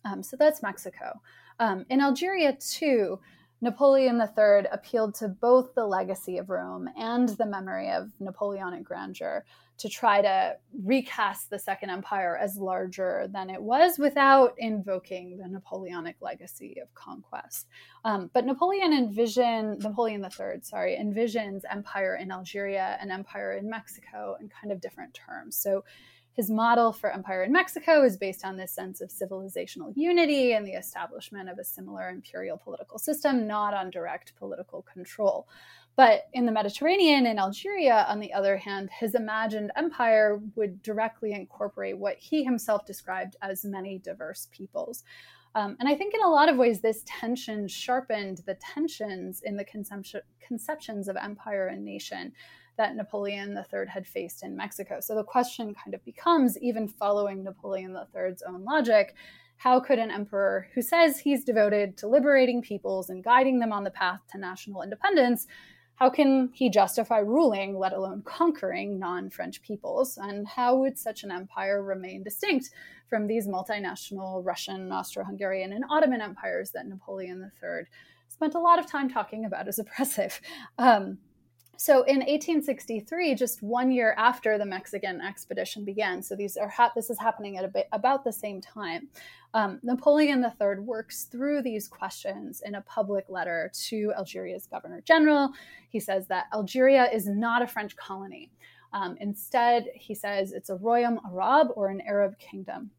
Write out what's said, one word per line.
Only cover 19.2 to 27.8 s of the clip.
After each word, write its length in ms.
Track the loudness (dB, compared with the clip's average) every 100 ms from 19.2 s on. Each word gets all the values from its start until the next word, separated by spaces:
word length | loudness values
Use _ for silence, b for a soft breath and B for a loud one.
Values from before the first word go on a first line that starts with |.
| 0 4 2 2 -2 -4
Napoleon 380 | -4 0 0 -2
the 100 | -10
Third, 340 | -10 -8 -8
sorry, 320 | -10 -4 -2 -2
envisions 680 | -4 -2 -2 -2 -6 -10 -8
empire 460 | -10 -8 -4 -4
in 160 | -4 -8
Algeria 680 | -10 -10 -8 -4 -2 -2 -4
and 100 | -6
empire 420 | -8 -8 -8 -6
in 160 | -6 -6
Mexico 680 | -10 -12 -20 -16 -12 -10 -10
in 80 | -12
kind 240 | -14 -10
of 80 | -8
different 320 | -10 -16 -18
terms. 440 | -20 -16 -16 -10 -6
So 280 | -2 -2 b b b b b
his 160 | -6 -2
model 420 | 2 4 6 4
for 180 | 2 -4
empire 300 | -4 -6 -4
in 100 | 2
Mexico 520 | 2 2 -2